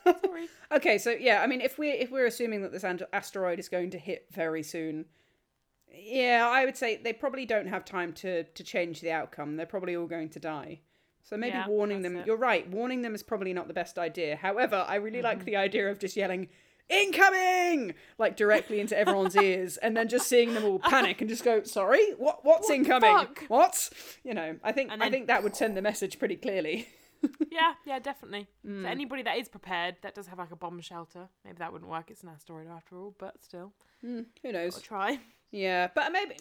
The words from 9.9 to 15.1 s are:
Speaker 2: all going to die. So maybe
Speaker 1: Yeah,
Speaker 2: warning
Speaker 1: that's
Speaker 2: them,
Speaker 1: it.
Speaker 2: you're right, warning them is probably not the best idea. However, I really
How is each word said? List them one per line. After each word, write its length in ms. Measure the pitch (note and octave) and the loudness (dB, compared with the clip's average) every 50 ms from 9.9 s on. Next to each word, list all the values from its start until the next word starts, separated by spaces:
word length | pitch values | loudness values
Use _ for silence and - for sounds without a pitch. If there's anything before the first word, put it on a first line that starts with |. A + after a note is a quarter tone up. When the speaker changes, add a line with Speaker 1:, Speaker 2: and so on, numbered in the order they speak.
| F3 | -4
Speaker 2:
all 100 | E3+ E3+ | -4 -4
going 240 | D#3 E3 - D#4 - | -6 -6 -8 -8 -8
to 100 | - - | -10 -10
die. 400 | - D#3+ D#3 C#3+ D3 D#3 - D3 _ _ _ _ _ _ _ _ _ | -8 -8 -8 -8 -10 -12 -16 -18 _ _ _ _ _ _ _ _ _
So 140 | - G#3 | -10 -8
maybe 160 | G#3+ A#3 B3 F#3+ | -6 -4 -4 -4
Speaker 1:
Yeah, 160 | F#3 F#3+ G3 | -4 -2 0
Speaker 2:
warning 340 | G#3 G#3 G#3 G#3 G3+ G3 F#3 | 0 0 0 0 -2 -2 -4
Speaker 1:
that's 100 | F3 F3+ | -4 -6
Speaker 2:
them, 80 | F3 F3 | -4 -2
Speaker 1:
it. 40 | |
Speaker 2:
you're 100 | G#3 A3 | -2 0
right, 320 | A3+ B3+ B3 G#3+ F3 - F3 | 0 2 2 2 0 0 -4
warning 340 | F#3 G#3+ A#3+ B3+ B3+ B3+ A#3+ | -6 -6 -4 -4 -4 -4 -4
them 120 | A#3 G#3+ | -6 -6
is 80 | G#3 - | -8 -8
probably 300 | - A3+ G3+ G3 F#3+ F#3 | -6 -6 -4 -4 -4 -4
not 160 | F3+ - - | -6 -6 -6
the 60 | E3+ | -6
best 240 | F3+ E3+ F3 - F3+ | -6 -6 -6 -6 -6
idea. 380 | F3 E3 D#3+ F3+ E3 D3 D3 | -6 -4 -4 -4 -4 -4 -4
However, 480 | D#3+ - F#3+ G3+ A3+ B3+ B3+ G#3+ F#3+ F3+ - | -2 -2 -2 0 0 0 0 2 0 0 0
I 80 | F#3+ | -2
really 260 | G#3 G3+ A3 | -2 -2 -2